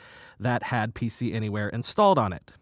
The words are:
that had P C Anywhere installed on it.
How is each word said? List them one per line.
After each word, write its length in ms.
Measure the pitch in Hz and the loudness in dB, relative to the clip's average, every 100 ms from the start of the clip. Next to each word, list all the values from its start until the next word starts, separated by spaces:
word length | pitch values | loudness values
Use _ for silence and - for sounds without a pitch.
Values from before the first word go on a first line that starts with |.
| - - - - | -20 -20 -20 -6
that 260 | 120 123 | -2 -2
had 300 | - 123 107 | -2 -2 -2
P 140 | - 117 | -4 -6
C 240 | - 120 | -4 -4
Anywhere 380 | 110 107 104 104 | -4 -4 -4 -4
installed 480 | 117 - - 202 165 | -4 -4 4 6 6
on 160 | 104 | 2
it. 180 | 87 - - | -2 -12 -20